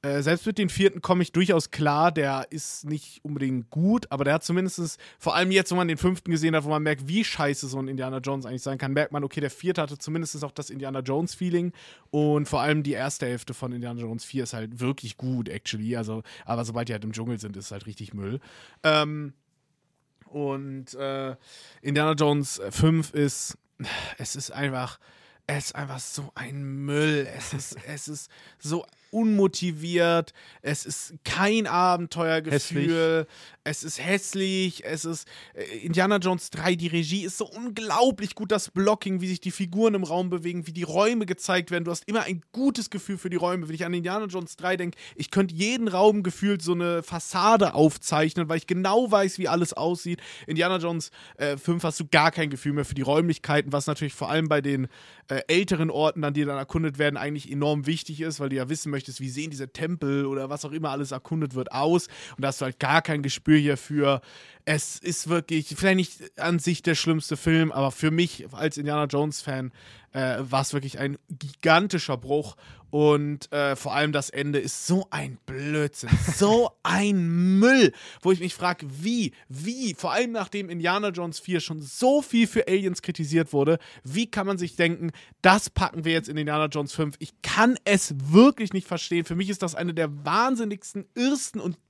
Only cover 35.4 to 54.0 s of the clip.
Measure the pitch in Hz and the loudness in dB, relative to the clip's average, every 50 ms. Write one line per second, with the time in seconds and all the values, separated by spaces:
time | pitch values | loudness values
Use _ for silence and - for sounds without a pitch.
35.4 | - - _ - 101 - 101 113 101 175 165 175 185 190 208 202 175 185 185 170 | -20 -20 _ -12 -10 -10 -10 -8 -6 -2 2 2 4 4 4 2 2 0 -2 -2
36.4 | - - - - 160 185 180 170 165 170 156 170 165 147 170 202 185 190 185 - | -4 -10 -10 -4 0 0 0 0 -2 -2 0 0 0 0 -2 -4 -4 -6 -6 -6
37.4 | 214 - - 214 240 247 208 226 220 214 - 220 247 262 220 185 202 190 - - | -8 -8 -8 -10 -10 -8 -8 -8 -4 -2 2 4 4 4 2 0 -6 -8 -6 -8
38.4 | 214 190 214 202 - - _ - 196 208 208 202 - 202 190 185 175 185 185 170 | -2 -2 0 -2 -2 -4 _ 2 2 2 2 2 0 -4 -4 -2 -2 -4 -6 -6
39.4 | - 185 170 - 196 170 175 196 226 226 208 196 185 156 160 180 185 180 180 180 | -6 -8 -6 -6 -6 -4 0 2 2 2 2 0 -2 -2 -2 -2 -2 -2 -4 -4
40.4 | 165 175 175 175 165 170 160 175 170 156 156 180 208 220 247 226 214 175 185 - | -4 -6 -6 -6 -8 -8 -8 -8 -6 -2 2 2 4 4 4 2 0 -2 -4 -6
41.4 | - - 185 180 175 - 180 175 170 170 170 - - - 208 226 - - 190 170 | -2 0 0 0 0 0 -4 -4 -2 -2 -6 -6 -6 -2 -2 -2 0 -2 -4 -6
42.4 | - _ _ 226 262 277 - - 208 - - 202 - - 196 185 - 185 175 175 | -8 _ _ 0 0 0 0 0 -8 -8 -8 -10 -8 -6 -8 -6 -6 -4 -4 0
43.4 | 165 175 180 185 165 151 160 160 180 170 175 175 170 180 185 214 220 202 175 185 | 0 0 -2 -2 -4 -6 -6 -6 -4 -4 -2 -2 -2 -4 -4 -4 -6 -6 -6 -8
44.4 | 175 156 - - - 180 190 180 180 175 175 - - - - - - - - 196 | -8 -10 -14 -6 -2 -2 -2 0 -2 -6 -6 -10 -18 -20 -12 -12 -10 -2 2 2
45.4 | 196 185 170 160 196 214 247 254 233 214 180 180 202 214 208 208 190 180 - - | 2 2 2 0 0 0 2 0 0 0 2 6 6 6 6 4 0 -2 -4 -2
46.4 | - 202 202 185 160 165 180 175 175 175 175 170 165 - - 170 - - - 190 | 0 0 0 0 0 -2 0 0 0 0 -2 -2 -4 -6 -10 -10 -8 -4 -2 2
47.4 | 180 214 226 226 202 165 - - 156 160 143 - - - - 151 156 160 - 175 | 6 6 8 8 6 4 6 6 6 6 6 2 -6 -2 0 2 2 2 2 -2
48.4 | 170 151 160 165 - - 185 175 185 190 202 233 254 226 202 202 196 190 190 - | -2 0 -2 -4 -2 -2 -2 0 2 4 4 4 4 4 4 4 4 2 0 -2
49.4 | 185 151 143 175 175 160 - - 147 165 175 170 - 180 175 - - - - - | 0 0 2 2 2 0 -2 -4 -2 -2 -2 -2 -4 -6 -6 -6 -8 -16 -18 -16
50.4 | - - 156 156 170 175 190 180 165 170 170 165 156 - _ - - - - - | -8 -6 0 0 2 2 2 0 -2 -2 -2 -4 -6 -8 _ -20 -20 -20 -8 -4
51.4 | 143 147 143 139 - - 170 170 165 165 151 - 165 143 - 160 151 165 - 170 | -2 -2 -2 -2 -2 -2 -2 0 0 -2 -4 -4 -4 4 4 6 6 6 4 2
52.4 | 160 147 139 127 - 147 143 147 139 - 135 139 131 123 147 156 170 175 160 - | -2 -2 -2 -4 -4 -2 0 0 -2 -2 -2 -4 0 2 4 4 4 2 0 -2
53.4 | - - 151 147 143 143 139 143 139 - 147 - | 0 2 2 2 2 2 -2 -2 -2 -2 -4 -2